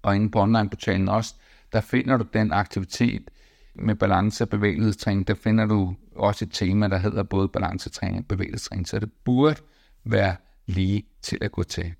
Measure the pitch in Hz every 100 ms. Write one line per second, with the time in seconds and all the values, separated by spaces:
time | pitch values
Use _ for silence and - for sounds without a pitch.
0 | - 101 107 110 101 113 101 - - 95
1 | 95 107 113 - _ - _ 110 - 127
2 | 127 131 104 - 107 92 104 - 92 -
3 | 117 101 - _ _ _ - - 110 104
4 | 98 92 104 - 110 104 104 85 107 101
5 | - 101 95 101 113 110 107 107 92 92
6 | - - 101 104 104 - 92 101 104 95
7 | 104 - 95 98 95 - 92 92 - -
8 | 95 92 - 98 - 107 - 95 87 104
9 | 107 _ - 123 151 147 - _ _ _
10 | 113 107 98 92 _ _ - 92 95 104
11 | - _ - - 110 - 90 - 87